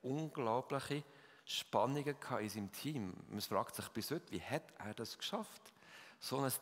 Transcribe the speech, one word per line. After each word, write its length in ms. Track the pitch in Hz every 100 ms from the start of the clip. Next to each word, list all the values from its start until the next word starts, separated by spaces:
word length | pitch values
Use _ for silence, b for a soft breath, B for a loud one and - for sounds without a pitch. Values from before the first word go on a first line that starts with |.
unglaubliche 1040 | 127 147 156 147 113 120 131 139 - 143 - B B B
Spannungen 760 | - - - 104 120 143 143 135
gehabt 220 | - 120
in 60 | 104
seinem 240 | 107 98
Team. 420 | - 143 147 95 - -
Man 120 | 104
fragt 340 | - 101 117
sich 140 | - 98
bis 220 | 113 -
heute, 200 | 160 -
wie 120 | 90
hat 200 | - 151 - -
er 160 | 104
das 240 | 107 110 -
geschafft, 540 | - 208 208 - - B B B B B
so 180 | - 135
ein 140 | 135 -